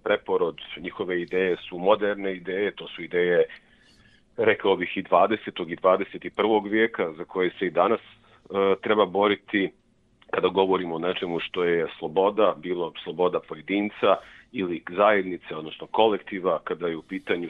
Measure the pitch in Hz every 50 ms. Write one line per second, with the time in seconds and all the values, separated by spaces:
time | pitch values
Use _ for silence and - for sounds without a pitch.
0 | - 101 104 104 - - 95 92 90 82 80 - - - - 76 80 90 - -
1 | 101 90 92 87 87 85 - 92 95 92 87 - - - 92 87 87 98 107 101
2 | 104 101 104 101 98 98 95 90 85 92 92 95 104 98 - - 82 82 - -
3 | 87 78 - 87 87 87 87 85 80 - - - _ _ _ _ _ _ _ _
4 | _ _ _ _ _ _ _ - 113 110 104 - - 101 95 87 90 - - 101
5 | 92 - 92 87 92 101 110 107 - - - - 90 80 85 78 - 95 92 98
6 | 95 - - 90 - 90 - - 101 107 113 107 101 104 104 110 113 113 - -
7 | 98 82 80 78 87 - - 92 92 87 - - 101 90 78 85 87 101 113 104
8 | - - - _ _ _ _ _ _ - 92 98 98 98 95 - - 104 107 107
9 | 104 92 87 98 101 104 101 - _ - - 104 95 87 - _ _ _ _ _
10 | _ _ _ _ _ _ - - - 92 87 98 95 92 95 92 92 85 82 82
11 | 82 90 92 - - 90 85 82 - - - 92 90 87 85 85 80 78 - -
12 | - 80 78 95 95 101 104 107 107 92 80 - 80 90 90 87 85 80 - -
13 | - 92 82 80 90 90 82 80 - - 82 78 76 - 95 101 104 107 - -
14 | - 107 95 - - - - - - _ - 123 95 87 85 76 - - 90 92
15 | 101 107 107 101 92 92 90 85 - - 80 78 78 78 - - 80 73 - -
16 | 110 113 104 95 - - 107 98 87 92 85 76 - - 90 78 87 85 82 80
17 | 78 - 98 95 - - 98 87 87 80